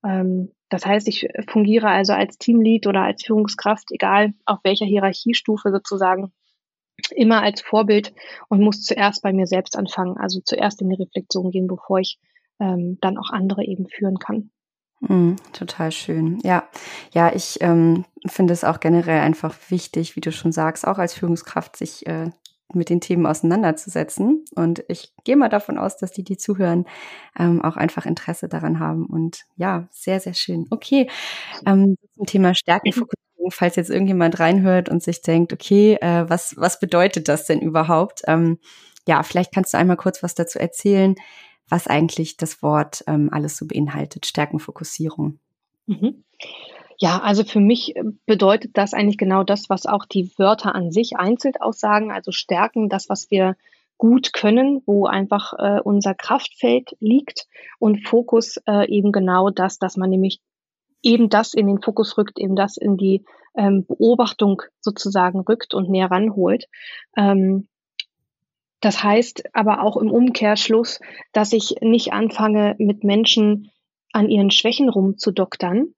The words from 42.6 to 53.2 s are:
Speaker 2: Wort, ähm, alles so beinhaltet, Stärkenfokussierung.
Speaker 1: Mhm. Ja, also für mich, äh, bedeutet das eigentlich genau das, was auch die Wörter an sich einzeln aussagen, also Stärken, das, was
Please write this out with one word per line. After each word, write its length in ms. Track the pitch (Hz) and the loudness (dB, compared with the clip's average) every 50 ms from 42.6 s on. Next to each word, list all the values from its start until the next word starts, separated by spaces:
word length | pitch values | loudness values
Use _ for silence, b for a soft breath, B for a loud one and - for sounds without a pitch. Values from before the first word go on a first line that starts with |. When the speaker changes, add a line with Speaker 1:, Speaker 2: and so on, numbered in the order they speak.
Speaker 2:
Wort, 420 | - 147 151 151 147 151 - - - | -2 0 0 0 0 -2 -6 -12 -6
ähm, 220 | - 151 147 147 147 | -2 0 0 0 0
alles 260 | - 151 147 147 - | -2 -4 -6 -6 -8
so 80 | - 156 | -10 -12
beinhaltet, 600 | 156 - - 147 147 143 147 143 143 - 156 - | -8 -4 -4 -4 -4 -4 -8 -8 -8 -10 -12 -12
Stärkenfokussierung. 1120 | - - - 147 147 - 151 - - - - 165 - - - 160 160 - - 151 151 147 _ _ _ _ _ _ _ _ _ _ | -6 -4 -4 -4 -2 -4 -8 -8 -8 -14 -14 -14 -14 -8 -8 -8 -8 -6 -6 -6 -6 -6 _ _ _ _ _ _ _ _ _ _
Speaker 1:
Mhm. 360 | - 196 156 185 254 294 - _ _ B B B B B B B B B B B B B | -8 -6 -2 -2 -4 -4 -6 _ _ B B B B B B B B B B B B B
Ja, 220 | B - 165 170 185 | B 0 0 0 0
also 220 | - 208 208 202 214 | 0 0 2 2 0
für 160 | 208 - 214 | 0 2 4
mich, 360 | 202 202 240 240 - - - | 4 4 4 2 0 -8 -8
äh, 80 | - 247 220 208 _ _ | -6 -8 -8 -8 _ _
bedeutet 520 | - 214 180 196 190 208 220 - 220 _ | 0 2 4 4 4 4 2 0 -2 _
das 160 | 214 202 202 - | -2 -2 0 -2
eigentlich 240 | - 208 208 202 | 0 0 0 2
genau 260 | 208 208 190 190 190 190 | 2 0 2 2 2 2
das, 260 | 190 202 202 208 - | 2 -2 -2 -2 -4
was 160 | 196 185 - | -4 -4 -2
auch 200 | - 208 202 - | -2 -2 -2 -4
die 260 | _ - 190 180 185 _ | _ -4 -4 -4 -4 _
Wörter 380 | - 196 196 220 220 - 208 - | 2 2 2 2 2 0 -4 -4
an 160 | 190 175 170 | -2 -4 0
sich 260 | 160 202 233 233 - | 0 0 0 0 -2
einzeln 380 | 240 180 196 240 247 - 277 262 - | -2 0 0 0 0 0 -4 -4 -2
aussagen, 520 | - 226 220 - - 214 208 214 214 214 | -4 -6 -4 -2 0 0 0 0 0 -2
also 200 | 202 190 - - | -8 -8 -10 -8
Stärken, 580 | 180 - - - 190 175 202 226 _ 233 220 202 | -8 -8 -4 -4 0 0 0 0 _ -2 -2 0
das, 200 | 190 190 - _ | -2 -4 -4 _
was 200 | 202 - | -6 -6